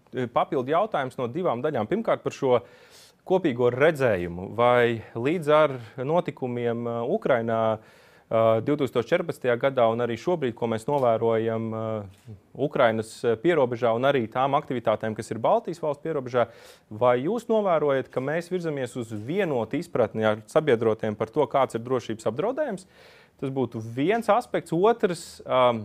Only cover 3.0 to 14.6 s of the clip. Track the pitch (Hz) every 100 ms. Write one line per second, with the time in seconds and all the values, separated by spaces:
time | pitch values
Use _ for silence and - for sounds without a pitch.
3 | - _ - 185 165 120 123 123 156 143
4 | 127 95 87 87 101 104 120 123 120 113
5 | - 117 131 180 147 151 151 131 110 -
6 | 131 170 156 - 127 120 117 117 120 117
7 | 117 135 - 123 113 113 110 107 - _
8 | _ _ _ 113 113 113 131 147 127 123
9 | 113 175 170 131 127 120 139 131 113 113
10 | 120 113 - 175 131 110 117 110 - 143
11 | 123 110 113 113 113 113 113 110 110 107
12 | 98 - 120 104 _ - 147 151 117 113
13 | 107 - 120 113 165 165 123 120 120 117
14 | 131 139 110 127 135 143